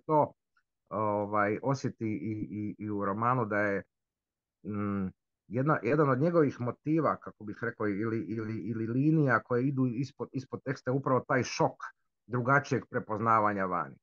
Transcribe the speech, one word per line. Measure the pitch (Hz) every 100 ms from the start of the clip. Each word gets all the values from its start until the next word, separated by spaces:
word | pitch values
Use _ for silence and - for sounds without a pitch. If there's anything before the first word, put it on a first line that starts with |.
| -
to, | 156 139 - _ _ _ _ -
ovaj, | 101 107 104 101 104 101 101
osjeti | 127 135 120 - 113
i, | 95 98 107 98
i, | 104 104 -
i | 107
u | 101 98
romanu, | 101 117 127 104
da | 104
je, | 104 98 - _ _ _ _ _ _ _
mm, | 92 104 104 98 95 - _ _ -
jedna, | 110 143 147
jedan | 110 151 143
od | 127
njegovih | 165 170 139 -
motiva, | 120 - 147 160 131 95
kako | - -
bih | 107 98
rekao, | 117 - 107
ili, | 98 113 113
ili, | 87 110 110 113
ili | 87 113 113
linija | 123 151 160 139 110
koje | - 123 135
idu | 131 127
ispod, | 113 135 - 117
ispod | 131 131 -
teksta | 131 135 -
je | 135
upravo | 139 127
taj | - 139
šok | 147 - 151 - - - _ _ -
drugačijeg | 123 120 143 143 120 -
prepoznavanja | 120 95 104 113 113 104 101 95
vani. | 87 69 64